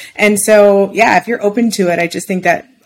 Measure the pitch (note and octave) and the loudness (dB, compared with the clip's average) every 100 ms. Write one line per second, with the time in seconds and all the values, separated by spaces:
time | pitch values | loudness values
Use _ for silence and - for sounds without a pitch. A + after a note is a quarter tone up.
0 | - - G#3 G#3 - G#3+ G3+ G3+ G3 G3 | -16 -2 0 0 2 4 4 4 0 0
1 | A3+ F#3+ A3 A#3+ G#3 G#3 A#3 G3+ F3+ E3+ | 0 0 -2 -4 -4 -2 -2 0 -2 -2
2 | E3+ F3 - F#3 F3+ E3 - _ | -4 -6 -8 -4 -2 -2 -4 _